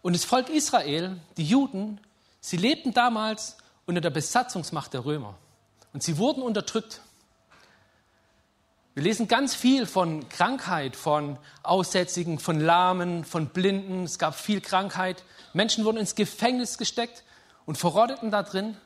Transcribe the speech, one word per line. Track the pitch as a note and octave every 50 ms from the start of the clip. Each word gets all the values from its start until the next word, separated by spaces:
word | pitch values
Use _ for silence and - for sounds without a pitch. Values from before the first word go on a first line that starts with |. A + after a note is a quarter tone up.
Und | _ F#3 F3
das | F3 -
Volk | - - C4 B3+ -
Israel, | D#4 D4+ D4 - - A3+ D3 D3 C#3+ D#3+ F3 F#3 F#3+ F3+ D#3 _ -
die | - D#3+
Juden, | D3 A3 C#4 C#4 - - F#3+ G3+ G#3+ G#3 G3+ _ _ _ _ _ _ _ _
sie | - - -
lebten | F3 F3 B3 D#4+ - - C4
damals | G#3 B3+ A#3 - A3+ G#3+ G#3+ A3 A3 G#3 - - - - _ _ _ _ _
unter | - F3 F3
der | D#3 -
Besatzungsmacht | C3 D#3 D3 - - A#3+ B3 B3 - F#3 D3 - E3 D3+ C3 - -
der | C3 A#2+
Römer. | C#3+ D3+ D3+ B2 G#2 G2 - _ _ _ _ _ _ _ _ - _
Und | _ C#3+
sie | - - E3 C#3+
wurden | G#3+ C4+ D#4 C4
unterdrückt. | B3+ A#3+ A3 G#3 G3 - - A3+ A3 - - - - _ _ _ _ _ _ _ _ _ _ _ _ _ _ _ _ _ _ _ _ _ _ _ _ _ _ _ _ _ _ _ _ _ _ _ _ _ _
Wir | C#3
lesen | C#3+ G3 A3 G#3+ A#3
ganz | G3 A#3+ A#3 C#4+ B3+ -
viel | - - B3 C4+ C4+ A#3
von | F3 - F#3+ F3+ E3+ D#3+ D#3 C3+ -
Krankheit, | - - F3 G#3+ C4 C4 - E3+ F#3 D#3+ C#3 C3 A#2
von | - - D#3 D3 D3+ D3 C#3+ C#3+ C3 - - - -
Aussätzigen, | _ - E3+ F#3+ F3+ - - F#3+ F3+ F3+ - F3 F3 E3+ E3 C#3+
von | - - E3 D#3
Lahmen, | D3+ E3 E3+ F3 F3+ F#3 F#3 F#3 F3 F3+ F3 E3+ D#3+
von | - - E3+ D#3+ -
Blinden. | - F#3 F#3 G3 G3 G3 G3 G3 F#3 F#3 F3+
Es | D#3+ - -
gab | E3+ D#3 D3
viel | - - - G#3 G3
Krankheit. | - - - F#3 G3 G3 - F3+ F#3 F#3 F3+ - - _ - - - -
Menschen | _ F3 G#3 A3 - - A3
wurden | G#3+ A3 A3+
ins | G#3+ - -
Gefängnis | - G#3 - - - A3+ A#3+ B3+ B3 B3 - - -
gesteckt | A3+ - - - A#3 A#3 - - _ _ - - _ _ _ _ _
und | - D#3 -
verrotteten | - F3 D3+ F#3+ A3+ A#3+ C4+ C4+ - A3
da | G3+ G#3
drin. | G3 G3+ - F#3+ G3+ A3 G#3+ - _